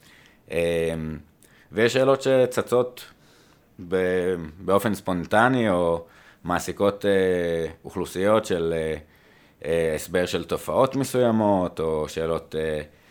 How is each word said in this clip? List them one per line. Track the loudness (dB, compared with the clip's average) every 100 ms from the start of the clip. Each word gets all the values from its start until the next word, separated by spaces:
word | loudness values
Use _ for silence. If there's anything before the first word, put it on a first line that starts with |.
| _ -20 -20 _ -6
אמ, | -2 0 0 -2 -4 -6 -10 -14 _ -20 -20 -8
ויש | 0 2
שאלות | 4 4 4
שצצות | 4 4 4 0 0 2 0 -4 -20 -20 _ _ _ _ _ -18 -4
ב-, | -2 0 0 0 -2 -6 -8
באופן | 0 2 2 -2
ספונטני, | -2 -4 0 2 4 4 2
או | 2 2 0 -4 -20 -20 -12
מעסיקות, | -4 -4 -4 0 0 0 0
אה, | 2 2 0 0 -2 -4 -8 -12
אוכלוסיות | -8 -6 -2 2 2 2
של, | -2 -2 -2
אה, | -2 -6 -10 _ _ _ _ -12 -2
אה, | 0 0 -2
הסבר | -2 -2 0
של | -2
תופעות | -4 -6 -2 2 2 0
מסוימות, | -2 0 2 2 4 2 0 -2
או | -2 -2 -4
שאלות... | -4 -4 -4 -4 -6
אה, | -4 -4 -8 _ _